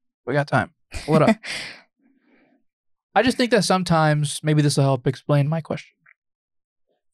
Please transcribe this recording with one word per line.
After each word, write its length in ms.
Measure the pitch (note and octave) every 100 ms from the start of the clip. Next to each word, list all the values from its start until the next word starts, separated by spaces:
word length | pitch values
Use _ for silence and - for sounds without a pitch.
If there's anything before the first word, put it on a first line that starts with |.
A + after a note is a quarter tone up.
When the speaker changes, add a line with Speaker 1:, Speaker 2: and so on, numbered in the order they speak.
| _ _ A#2+
Speaker 1:
We 60 | C#3+
got 120 | D3
time. 220 | C3+ E2+ _ _ - -
Pull 100 | D#3
it 60 |
up. 120 | D3+ A3
Speaker 2:
<laughs> 1700 | - - - - _ _ _ _ _ _ _ _ _ _ _ _ _ G3+
Speaker 1:
I 80 |
just 140 | B3 A#3+
think 120 | A#3+
that 140 | A3
sometimes, 760 | - F#3 F3 E3 D#3 D3+ D3 -
maybe 180 | D3+ D3+
this 160 | D3 C#3+
will 60 |
help 240 | C#3 C3 C#3+
explain 420 | B2+ - C#3+ C#3
my 120 | E3
question. 340 | D3+ - - _ _ _ _ _ _ _ _ _ _ _ _